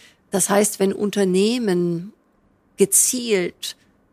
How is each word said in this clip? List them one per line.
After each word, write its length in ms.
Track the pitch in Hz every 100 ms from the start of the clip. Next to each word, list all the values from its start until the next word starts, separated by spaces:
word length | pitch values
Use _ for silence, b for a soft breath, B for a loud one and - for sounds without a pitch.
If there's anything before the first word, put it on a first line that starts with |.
| B B _
Das 180 | 190 -
heißt, 300 | 202 208 -
wenn 120 | 196
Unternehmen 1200 | - 208 202 190 185 208 247 220 180 175 170 196 - _ _ _ _ _ -
gezielt 1000 | 196 - - 254 240 196 175 - - - b _ _